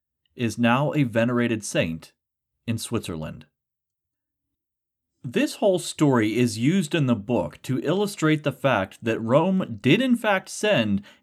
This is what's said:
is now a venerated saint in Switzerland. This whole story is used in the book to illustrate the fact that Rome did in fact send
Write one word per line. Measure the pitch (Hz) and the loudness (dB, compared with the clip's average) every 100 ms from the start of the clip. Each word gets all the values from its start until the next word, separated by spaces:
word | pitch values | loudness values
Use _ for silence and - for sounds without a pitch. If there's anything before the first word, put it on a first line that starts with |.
| _ _ _ | _ _ _
is | - 117 107 | -6 -4 0
now | 120 123 147 | 2 2 0
a | 151 | 0
venerated | 131 110 117 120 120 113 104 | 0 2 0 2 0 -2 -4
saint | 165 95 82 - _ _ _ _ _ - | -2 -2 -4 -12 _ _ _ _ _ -8
in | 113 | -6
Switzerland. | - 113 - 82 80 - - _ _ _ _ _ _ _ _ _ _ _ _ _ _ _ _ _ | -4 -6 -6 -10 -10 -14 -20 _ _ _ _ _ _ _ _ _ _ _ _ _ _ _ _ _
This | 135 143 294 - | -6 -2 -2 0
whole | 214 180 | 0 0
story | - - 151 127 110 113 | -2 0 2 4 2 2
is | 123 107 | 0 2
used | 123 190 160 170 | 0 2 0 0
in | 135 | 0
the | 117 | 0
book | 98 120 82 - | -2 -2 -2 -8
to | - 127 | -6 -4
illustrate | 131 185 208 202 156 156 | -2 -2 -2 -2 0 0
the | 147 | -2
fact | - 139 113 95 - | -2 0 0 0 -4
that | 117 113 | -4 -2
Rome | 113 135 175 190 127 110 | 2 2 4 0 -2 -2
did | 123 196 | 2 4
in | 262 240 | 4 0
fact | 220 190 190 | 2 0 -2
send | - 214 180 110 98 - - | -4 0 2 2 -2 -4 -12